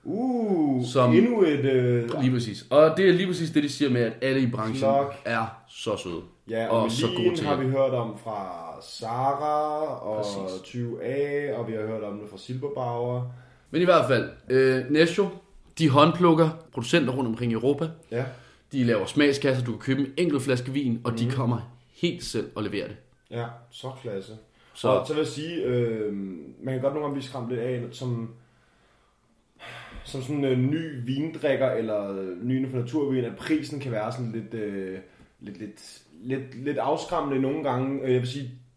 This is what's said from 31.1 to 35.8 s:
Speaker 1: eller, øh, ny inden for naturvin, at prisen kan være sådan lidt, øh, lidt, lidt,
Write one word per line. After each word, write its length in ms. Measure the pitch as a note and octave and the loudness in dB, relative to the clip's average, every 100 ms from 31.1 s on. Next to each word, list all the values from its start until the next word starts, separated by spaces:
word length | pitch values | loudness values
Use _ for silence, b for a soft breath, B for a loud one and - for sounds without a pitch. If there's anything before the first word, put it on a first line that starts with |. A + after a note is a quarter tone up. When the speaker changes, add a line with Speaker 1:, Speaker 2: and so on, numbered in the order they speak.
| C3+ D#3+ D3+ D3+ C3 C3 | -2 -4 -2 0 2 2
Speaker 1:
eller, 400 | A2 A2 G#2 G2+ G2 | 0 0 -2 -2 -6
øh, 280 | F#2+ F2+ A#2+ | -6 -6 -2
ny 100 | C3 | -2
inden 140 | C3 | 0
for 60 | B2+ | -2
naturvin, 480 | A#2 D#3 C#3 C3 A#2 | -2 -2 0 0 -2
at 100 | - | -6
prisen 440 | - D#3 C3 C#3+ | -2 -2 -2 -8
kan 120 | C3 | -4
være 200 | A2 G#2+ | -4 -4
sådan 200 | B2+ A#2+ | -4 -6
lidt, 220 | A2+ G2+ | -6 -8
øh, 440 | A2+ G#2 G2 F#2+ F#2+ - b b b | -8 -6 -6 -8 -10 -14 b b b
lidt, 180 | G2+ F#2+ | -16 -12
lidt, 420 | G#2+ - | -14 -14